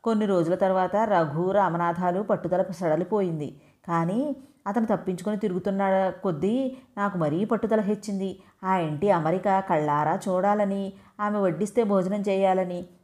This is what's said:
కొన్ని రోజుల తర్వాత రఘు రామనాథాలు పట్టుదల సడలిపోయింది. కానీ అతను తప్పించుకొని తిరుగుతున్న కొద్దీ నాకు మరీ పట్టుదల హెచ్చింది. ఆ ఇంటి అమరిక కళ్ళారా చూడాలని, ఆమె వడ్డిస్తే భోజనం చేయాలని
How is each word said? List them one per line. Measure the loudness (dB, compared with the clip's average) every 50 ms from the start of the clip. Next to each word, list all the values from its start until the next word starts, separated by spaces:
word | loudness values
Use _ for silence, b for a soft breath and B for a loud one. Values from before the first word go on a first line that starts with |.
| 0
కొన్ని | 0 0 2 2
రోజుల | 2 2 2 2 2 2
తర్వాత | 2 2 2 2 2 0 2 2
రఘు | 0 2 2 2 2 2 2 0 -2 -2 2
రామనాథాలు | 2 2 2 2 2 0 0 0 0 0 0 0 0 0
పట్టుదల | 0 0 -2 -2 0 -2 0 0 0 -2
సడలిపోయింది. | -4 -4 0 0 0 0 0 -2 0 0 0 -2 -2 -4 -6 -8 -10 b b b b b _ -2
కానీ | -2 0 0 0 0 -2 -2 -2 -4 B B B B B _
అతను | -4 -2 -2 0
తప్పించుకొని | 0 0 -2 0 -4 -6 -4 -4 -4 -4
తిరుగుతున్న | -2 -2 -2 -2 -2 -2 -2 0 0 2 2 2 2 2 0 -2 -2
కొద్దీ | -4 -4 -2 0 0 0 0 0 -2 -4 -6 B B B _
నాకు | -4 -4 -2 0 0
మరీ | 0 0 0 0 0
పట్టుదల | 0 0 -2 0 0 0 0
హెచ్చింది. | 2 0 -2 -4 -4 -8 -6 -4 -4 -6 -8 B B B B B -2
ఆ | 0 0
ఇంటి | 0 0 -2 -2 0 2 2
అమరిక | 2 2 2 0 0 0 0 2 2 2
కళ్ళారా | 2 2 0 0 2 2 2 2 2 0 0 -2 -2 -2
చూడాలని, | 0 2 2 2 2 2 0 0 -2 -4 -6 -8 -10 B B B B -6
ఆమె | -4 -2 0 2
వడ్డిస్తే | 0 0 0 0 -4 -2 0 0
భోజనం | 2 2 2 2 2 0 -2 -2
చేయాలని | -2 0 2 2 4 4 2 2 0 -2 -4 -8 -10 -12 -18 _